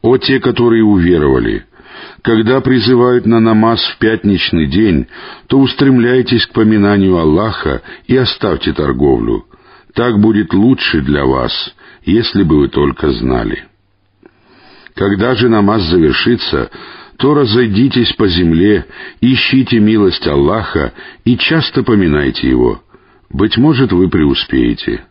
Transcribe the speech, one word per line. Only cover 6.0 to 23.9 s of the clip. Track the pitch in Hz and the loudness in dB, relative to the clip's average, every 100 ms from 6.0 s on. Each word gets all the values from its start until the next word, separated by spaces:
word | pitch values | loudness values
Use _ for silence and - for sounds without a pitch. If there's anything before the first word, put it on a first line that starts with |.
| 117 127 120 120 - | 2 0 0 -2 -2
к | |
поминанию | - 110 110 101 101 95 87 | 0 2 2 2 2 2 2
Аллаха | 80 78 110 98 - 65 - - - | 2 0 0 -4 -6 -6 -10 -20 -2
и | 127 | 0
оставьте | 123 - 107 78 - | 0 -2 -4 -2 -4
торговлю. | 73 73 64 71 62 55 55 - _ _ - _ | -4 -4 0 0 0 -2 -4 -8 _ _ -20 _
Так | - 120 107 | -4 -2 2
будет | 110 104 95 | 2 2 0
лучше | 98 113 131 - 82 | 2 2 2 0 -2
для | 67 73 67 | -2 -2 0
вас, | 65 62 - - - - - - | -2 -4 -6 -12 -16 -20 -12 -2
если | 104 110 98 | -2 0 -2
бы | 87 78 | 0 2
вы | 69 | 0
только | - 71 62 78 | 0 -2 -2 -4
знали. | 60 64 62 55 - - _ _ _ _ _ - _ _ _ - - - - | -2 -2 -2 -4 -8 -12 _ _ _ _ _ -20 _ _ _ -20 -20 -20 -4
Когда | 101 101 117 123 | -2 0 0 0
же | 123 | 2
намаз | 113 101 110 85 | 2 2 0 0
завершится, | 87 78 64 - 120 - 71 58 - - - - _ | 2 2 0 0 -2 -2 -6 -6 -12 -20 -20 -20 _
то | 135 | 0
разойдитесь | 151 131 110 120 98 131 123 113 | 2 2 0 0 0 0 0 -2
по | - 104 | 0 -2
земле, | 82 85 82 98 101 - - - - | 0 0 2 2 0 -4 -16 -20 -4
ищите | 120 131 - 131 120 117 | 0 0 0 0 0 0
милость | 107 110 98 85 - | 2 2 0 0 -2
Аллаха | 71 71 110 98 - 65 - - - - | 0 0 -2 -4 -4 -6 -8 -20 -8 -2
и | 123 | -2
часто | - 160 143 - | 0 -2 -2 -4
поминайте | 117 107 90 73 69 65 65 | 0 0 2 0 -2 -2 -2
Его. | 62 62 55 _ - _ _ _ | 0 0 -2 _ -20 _ _ _
Быть | - 107 107 | -4 -2 2
может, | 143 131 123 | 2 2 0